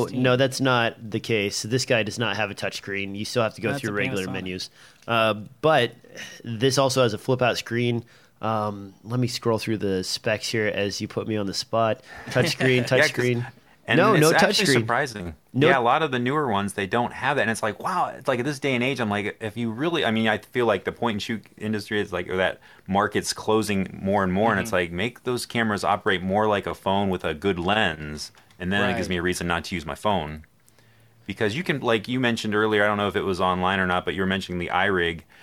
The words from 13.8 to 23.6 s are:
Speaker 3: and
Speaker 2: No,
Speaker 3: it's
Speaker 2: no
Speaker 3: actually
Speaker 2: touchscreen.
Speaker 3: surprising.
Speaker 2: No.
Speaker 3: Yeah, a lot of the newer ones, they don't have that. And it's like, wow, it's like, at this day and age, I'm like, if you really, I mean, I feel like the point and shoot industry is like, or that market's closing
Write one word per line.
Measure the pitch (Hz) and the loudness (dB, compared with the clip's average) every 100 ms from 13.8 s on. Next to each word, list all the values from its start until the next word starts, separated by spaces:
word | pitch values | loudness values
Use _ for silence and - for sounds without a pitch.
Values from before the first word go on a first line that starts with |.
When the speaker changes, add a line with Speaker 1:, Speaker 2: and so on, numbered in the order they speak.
| - | 0
Speaker 3:
and | 123 | 4
Speaker 2:
No, | 202 | 6
Speaker 3:
it's | 185 | 6
Speaker 2:
no | 151 | 6
Speaker 3:
actually | 165 190 214 185 | 6 4 4 4
Speaker 2:
touchscreen. | 127 | 4
Speaker 3:
surprising. | 110 120 143 107 87 82 _ | 4 0 0 -4 -10 -12 _
Speaker 2:
No. | 123 151 | 2 4
Speaker 3:
Yeah, | 139 | 6
a | |
lot | 117 147 | 4 4
of | 156 | 2
the | 127 | 0
newer | 123 151 139 | 0 0 0
ones, | 98 101 | 0 0
they | 98 98 | -2 0
don't | 117 117 | 0 0
have | - 127 143 | -2 -2 2
that. | |
And | 107 | 0
it's | 110 | 0
like, | - - | -2 -4
wow, | 175 185 143 | -4 -2 -2
it's | - - | -4 -2
like, | 123 | -2
at | 123 | -2
this | 135 | -2
day | 143 | -2
and | 123 | 0
age, | 123 127 | 0 -2
I'm | 110 | -2
like, | 104 101 - | -2 -4 -6
if | 110 113 | -8 -6
you | 117 | -6
really, | 110 160 165 - | -4 -2 0 0
I | |
mean, | 110 113 | 2 2
I | 107 | 0
feel | - 127 117 | -2 0 2
like | 98 95 | 2 -2
the | |
point | - 117 104 | -4 -2 -2
and | |
shoot | - 110 - - | -4 -8 -10 -10
industry | 107 107 98 107 | -6 -4 -2 -2
is | 104 | -2
like, | 90 90 | -4 -2
or | 92 | 0
that | 90 - - - - | 0 0 -12 -16 -2
market's | 98 104 104 - | 2 2 2 -2
closing | - - 110 | -2 0 2